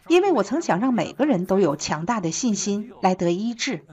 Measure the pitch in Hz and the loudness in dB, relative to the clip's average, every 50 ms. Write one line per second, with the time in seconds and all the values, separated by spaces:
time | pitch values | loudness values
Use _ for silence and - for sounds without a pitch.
0 | _ - 320 359 392 392 339 220 - - 247 330 339 - 170 180 240 269 247 202 | _ 2 4 4 4 4 4 2 2 0 -2 -2 0 0 0 2 2 2 0 0
1 | 151 - - - 269 311 233 175 185 - 190 196 190 151 143 - - - 170 151 | -2 -2 -2 0 0 2 2 2 0 0 2 2 4 2 2 -2 -4 -6 -4 -4
2 | 170 202 240 220 170 165 160 - - 240 202 190 - 208 202 202 214 247 - - | -2 -2 -2 -2 -2 -4 -4 -2 -2 -2 -2 -2 -2 -2 -2 -4 -4 -8 -6 -2
3 | - 185 185 185 180 175 175 185 220 233 233 226 - 277 208 147 - - | 0 0 0 0 0 0 0 0 -2 -6 -6 -6 -6 -6 -6 -6 -10 -14